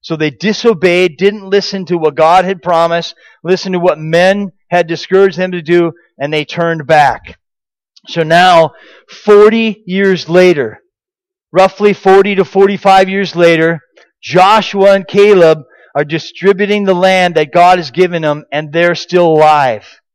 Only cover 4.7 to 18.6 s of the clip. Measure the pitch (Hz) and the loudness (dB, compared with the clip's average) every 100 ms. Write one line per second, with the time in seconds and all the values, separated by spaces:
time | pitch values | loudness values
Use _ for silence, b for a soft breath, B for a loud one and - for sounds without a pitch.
4.7 | 175 165 170 - 185 196 165 185 180 151 | -4 -4 -8 -2 0 0 -2 -8 -8 -2
5.7 | 175 170 160 b _ 143 151 143 - 170 | 0 0 -6 b _ -6 -6 -6 -6 -4
6.7 | 165 143 156 139 110 - - _ _ _ | -6 0 2 2 -2 -14 -20 _ _ _
7.7 | _ _ _ - 170 156 170 185 170 160 | _ _ _ -12 -8 0 2 4 4 2
8.7 | b b b _ - - 208 214 226 220 | b b b _ -8 2 4 4 2 -4
9.7 | 202 - 190 196 180 - 180 180 151 117 | -6 -8 -2 -2 -2 0 2 2 0 -4
10.7 | - _ _ _ _ _ _ _ 170 190 | -10 _ _ _ _ _ _ _ 0 0
11.7 | - 208 196 190 196 196 196 180 196 196 | 0 -2 0 2 4 2 -2 -2 0 0
12.7 | 196 196 190 190 196 190 170 170 165 165 | 0 2 2 2 -4 -6 0 2 2 0
13.7 | 165 _ b b _ - 165 185 220 - | -4 _ b b _ -4 2 2 2 -2
14.7 | 202 196 196 190 202 202 196 165 156 143 | 0 2 2 -2 0 4 4 4 0 -6
15.7 | b b 143 147 160 - - 190 190 202 | b b -8 -6 -8 -10 -4 -2 0 -2
16.7 | 208 196 180 185 185 180 160 151 175 175 | -2 -2 0 0 0 0 -2 -2 2 4
17.7 | 185 147 139 185 170 156 147 - 147 | 2 -2 -2 -2 -2 -4 -6 -6 -10